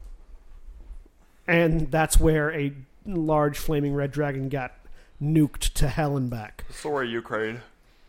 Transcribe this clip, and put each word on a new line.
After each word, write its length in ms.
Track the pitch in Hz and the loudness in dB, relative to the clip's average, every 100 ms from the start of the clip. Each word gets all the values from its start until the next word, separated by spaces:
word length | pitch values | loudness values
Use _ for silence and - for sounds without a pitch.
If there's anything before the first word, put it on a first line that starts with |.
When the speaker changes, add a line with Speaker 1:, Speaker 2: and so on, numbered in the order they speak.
| - - - - - - - - - - - _ _ _ - | -18 -18 -20 -20 -20 -20 -18 -18 -16 -18 -18 _ _ _ 2
Speaker 1:
And 460 | 170 170 160 151 | 4 4 2 2
that's 260 | 156 156 - | 0 4 6
where 340 | 160 156 151 | 6 4 0
a 200 | 160 143 143 127 - - | -2 -4 -6 -16 -18 -6
large 500 | 180 156 151 147 143 | -2 2 2 2 0
flaming 380 | - 151 143 | -2 0 0
red 160 | 143 143 | 0 -2
dragon 380 | 139 147 135 135 | -2 -4 -4 -4
got 240 | 135 127 - - - - - | -6 -8 -12 -20 -20 -18 -6
nuked 500 | 147 160 151 - - | 0 4 4 2 -2
to 120 | - 143 | 2 2
hell 300 | 147 147 143 | 2 0 0
and 120 | 127 | -2
back. 360 | 120 107 - - | -6 -10 -12 -14
Speaker 2:
Sorry, 380 | - 156 143 123 | -10 -4 -2 -2
Ukraine. 520 | 117 113 110 110 117 - _ _ _ | -4 -4 -4 -4 -6 -14 _ _ _